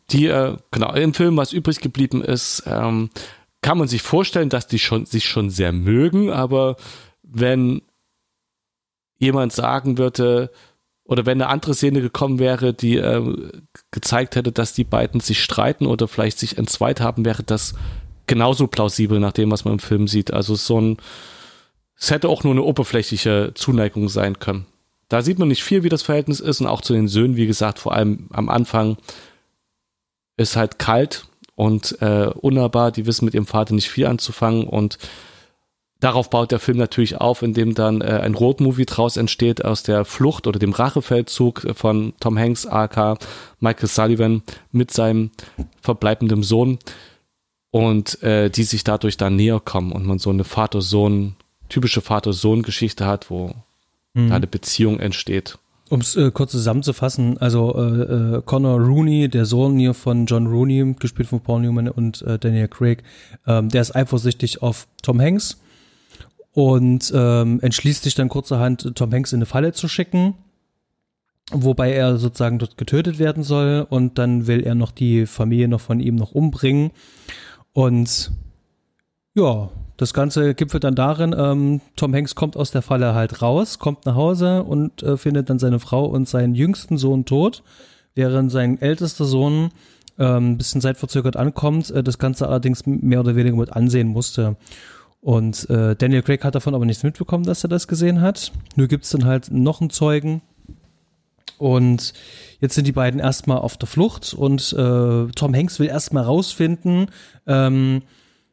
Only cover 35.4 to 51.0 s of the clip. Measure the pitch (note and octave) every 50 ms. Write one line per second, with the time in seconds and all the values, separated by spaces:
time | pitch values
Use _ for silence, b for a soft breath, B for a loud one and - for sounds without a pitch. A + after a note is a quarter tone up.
35.4 | B B B B B B _ _ _ _ _ - - C3 A#2+ B2+ A#2 - - A#2+
36.4 | A#2+ - B2 A2 - - A#2+ A#2+ A#2+ - - B2+ A#2 - - - - A#2+ B2 -
37.4 | A#2 A2+ A2 A#2 A2+ A2+ A2 - A2 A2 A2 G#2+ G2+ G#2+ A2 G#2 - A2 G#2+ -
38.4 | A#2 B2+ C3+ - C#3+ C3 B2+ B2+ B2+ - - - A#2 A#2 - A2+ A#2 G#2+ - -
39.4 | A#2+ A#2 A2+ - - A2 G#2+ - - - G#2 G#2 G2+ - - - C3+ D3+ D3+ -
40.4 | - A2+ G2+ G2 G#2 G2+ G2+ - B2 C3+ - C#3+ - - B2+ A#2+ A#2 - - -
41.4 | B2 A#2+ - - - - A2 - - A2 G#2+ G#2+ G#2+ A2 - - - A2+ A2 G#2+
42.4 | A#2 A#2 A#2+ - - A3 - G#2+ A2 G#2+ - A2+ G#2+ G#2+ G#2+ - B B B B
43.4 | B B B B A2+ A2+ A2+ - A#2 G#2 - A2 A2 A2+ A#2 A2 A2+ A2+ A2+ A2
44.4 | - B B B B B - A#2+ B2 - - - A2+ A2+ A2 A2+ A2 G#2+ - B
45.4 | B B B B B - _ _ - - A2+ - G#2+ G#2 - - A#2 A2 A2 G#2
46.4 | G2+ G2 A2+ A2+ B2 C3 B2+ B2 B B B B B B B B B B _ _
47.4 | _ _ _ _ _ _ - A2+ A2+ A2+ G#2+ G#2+ G2+ - - - - A2+ G#2+ G#2
48.4 | G#2 G2 - A#2 A2+ - A#2 G#2 - A2 G#2+ - - G#2+ - - G2 G2 G2 G2
49.4 | G#2+ A2+ A2+ G#2+ - - - F#2 F2+ F2+ - F#2 F#2+ G2 F#2+ F#2 - G2+ F#2+ F#2+
50.4 | F#2 - - A2 A2 - - G2+ F#2 F#2 G#2 G#2